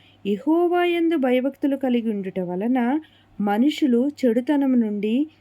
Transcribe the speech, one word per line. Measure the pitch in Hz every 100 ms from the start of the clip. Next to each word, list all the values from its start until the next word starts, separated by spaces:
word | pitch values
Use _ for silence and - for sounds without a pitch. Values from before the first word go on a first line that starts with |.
| _ _ 196
యెహోవా | 202 302 330 349 349
యందు | 349 339 330 330
భయభక్తులు | 254 254 262 269 285 269
కలిగి | 262 240 226
ఉండుట | 208 190 185
వలన | 175 175 220 254 233 302 - _ _ -
మనుషులు | 202 208 277 294 294 240 277
చెడుతనము | 285 254 226 247 294 277 254
నుండి | 220 208 214 240 311 _